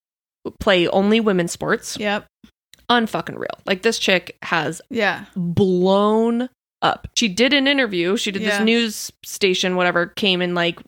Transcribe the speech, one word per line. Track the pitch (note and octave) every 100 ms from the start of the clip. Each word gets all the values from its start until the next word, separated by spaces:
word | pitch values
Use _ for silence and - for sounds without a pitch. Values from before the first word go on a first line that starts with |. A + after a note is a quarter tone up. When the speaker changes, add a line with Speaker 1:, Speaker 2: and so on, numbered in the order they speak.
| _ _ _ _ - -
Speaker 1:
play | - F#3 E3+
only | F#3+ G3+ A3
women's | G#3+ F#3 E3+
sports. | - D3+ G#3+ - -
Speaker 2:
Yep. | G#3 G3+ - _ - _ _ - -
Speaker 1:
Unfucking | A#3+ A3+ E3+ - -
real. | - - -
Like, | F#3+
this | A3+ A3
chick | - F#3 - -
has | - F3 D3+ D#3+ -
Speaker 2:
Yeah. | A3+ G3+ D3 - -
Speaker 1:
blown | F3 E3+ G3 F3+ F#3 G3 G#3 A3 A3+ A#3 B3+ - _ _
up. | D#3+ - - -
She | A#3
did | F3+ B3+
an | C#4+ C4+
interview. | C#4 B3 F#3 E3+ G#3+
She | A3
did | G3
this | G#3+ G3+
Speaker 2:
Yeah. |
Speaker 1:
news | A3 A#3 A#3 G#3+ - -
station, | - - G3 F#3 F#3+ F3+
whatever, | F3+ F3 F3
came | - G#3 F3+
and, | F3+
like, | F3 E3+ E3+